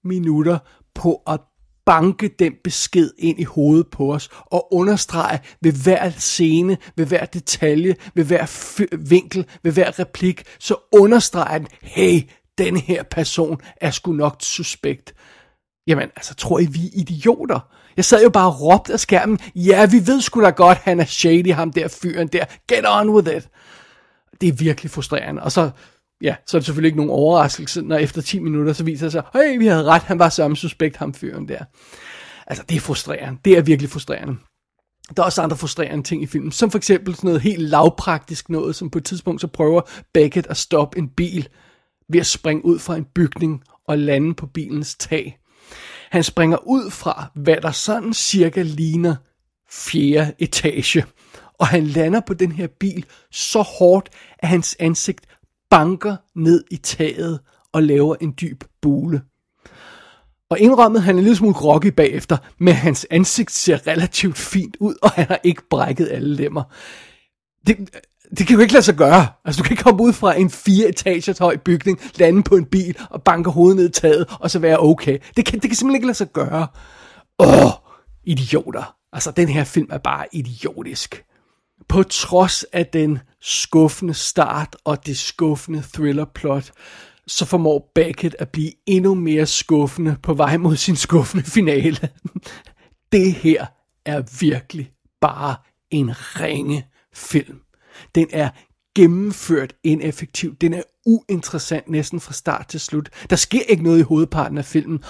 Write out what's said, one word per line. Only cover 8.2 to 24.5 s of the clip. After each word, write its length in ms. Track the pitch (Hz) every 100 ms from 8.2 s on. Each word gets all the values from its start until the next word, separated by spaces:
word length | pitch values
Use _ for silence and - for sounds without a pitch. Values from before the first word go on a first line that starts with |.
hver 220 | 151 170 160
f-, 500 | - - - 208 160
vinkel, 500 | 143 175 180 190 - -
ved 100 | 170
hver 260 | 156 165 -
replik, 440 | 180 - 185 175 - -
så 160 | - 208 _
understreger 640 | 208 202 240 - 180 151 156
den, 100 | 147 -
"Hey, 380 | - 190 185 170 131 _ _ -
den 180 | 180 180
her 260 | 156 175
person 580 | - 165 156 - 160 160 - _
er 140 | 156
sgu 220 | - 180
nok 240 | 151 147 -
suspekt." 760 | - - 165 - 143 131 - _ _ _ _ _ _ _ -
Jamen, 220 | 143 139 -
altså, 180 | -
tror 240 | - - 175
I, 80 | 170
vi 200 | 151 180
er 40 |
idioter? 680 | 190 160 156 226 - 247 131 - _ _ -
Jeg 80 |
sad 180 | - 220
jo 80 | 240
bare 160 | 208 185
og 140 | 135
råbte 320 | 151 196 -
af 80 | -
skærmen, 380 | - 185 214 208 -
ja, 320 | 180 180 196 208
vi 200 | 233 180
ved 140 | 269
sgu 220 | - 240
da 80 | 196
godt, 280 | 175 180 180
han 220 | 196 175
er 40 |
shady, 480 | 151 - 165 170 180
ham 200 | 156 165
der 160 | 165 151
fyren 400 | - 180 175 160
der. 160 | 175 - - -
Get 160 | 240 214
on 220 | 208 214
with 260 | 214 165 -
it! 120 | - _ _ - _ _ _ _ _ _
Det 80 |
er 40 | 180